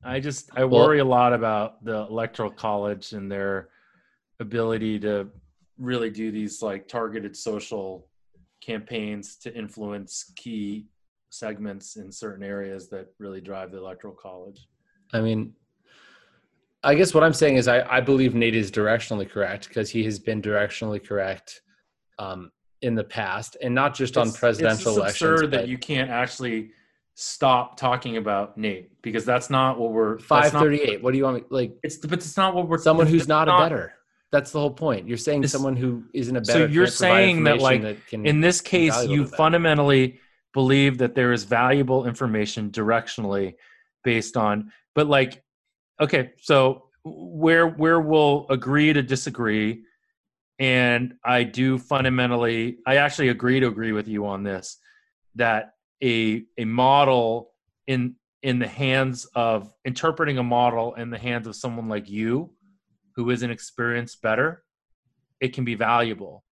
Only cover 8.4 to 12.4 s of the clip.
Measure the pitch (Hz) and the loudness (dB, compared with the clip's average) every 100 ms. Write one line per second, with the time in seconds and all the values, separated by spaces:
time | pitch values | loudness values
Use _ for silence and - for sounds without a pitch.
8.4 | _ _ - 110 107 120 104 104 101 - | _ _ -12 -12 -8 -10 -8 -10 -14 -18
9.4 | 123 117 104 101 104 104 98 - - - | -16 -14 -16 -12 -12 -12 -12 -16 -16 -18
10.4 | 120 110 104 107 104 _ _ _ _ - | -12 -10 -10 -10 -16 _ _ _ _ -14
11.4 | 110 104 104 98 - 107 98 95 110 98 | -12 -10 -12 -12 -18 -20 -18 -14 -14 -12